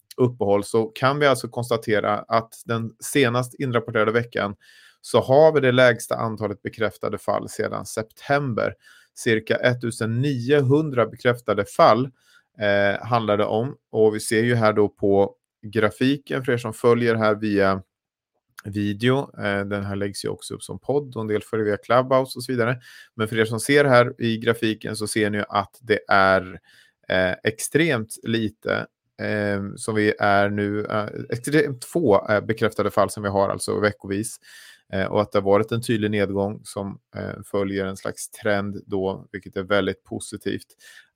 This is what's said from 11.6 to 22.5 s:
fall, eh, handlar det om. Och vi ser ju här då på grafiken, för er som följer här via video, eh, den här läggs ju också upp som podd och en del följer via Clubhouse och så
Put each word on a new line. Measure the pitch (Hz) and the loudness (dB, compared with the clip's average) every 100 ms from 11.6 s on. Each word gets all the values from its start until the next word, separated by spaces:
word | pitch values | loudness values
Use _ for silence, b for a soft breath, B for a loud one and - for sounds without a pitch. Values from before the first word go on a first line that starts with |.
fall, | 101 - 160 110 127 b b b b - | 0 4 6 6 2 b b b b -4
eh, | 104 101 101 98 113 | 2 4 2 0 0
handlar | 120 107 104 | 0 2 0
det | |
om. | 104 107 131 - _ | 2 0 -2 -8 _
Och | 113 110 | 2 2
vi | 107 | 2
ser | - 110 | 0 0
ju | 120 | 2
här | 120 107 | 2 4
då | 107 101 | 4 2
på | - 101 98 98 - _ _ | 2 2 4 2 -2 _ _
grafiken, | 107 110 107 - 131 143 - 139 | -6 0 0 2 0 0 -4 -6
för | 131 | -2
er | 120 | -2
som | 117 | -4
följer | 110 123 117 120 | 0 2 4 2
här | 113 107 | 2 2
via | 107 107 101 95 95 - _ _ _ _ _ _ - | 0 0 2 2 0 -6 _ _ _ _ _ _ -18
video, | 107 104 104 101 120 135 143 - | -10 -4 -4 0 0 0 -2 -6
eh, | 101 101 | -4 -2
den | 101 101 | -4 -6
här | 98 98 | -6 -6
läggs | 101 101 | -6 -6
ju | 110 | -8
också | 101 - | -8 -10
upp | 107 | -14
som | - 101 | -12 -10
podd | - 139 139 110 | -4 -4 -4 -8
och | |
en | 110 | -4
del | 104 | -4
följer | - 110 104 | -4 -4 -2
via | 101 | -2
Clubhouse | - 120 131 135 131 123 | 0 0 2 0 0 -6
och | |
så | 120 | -6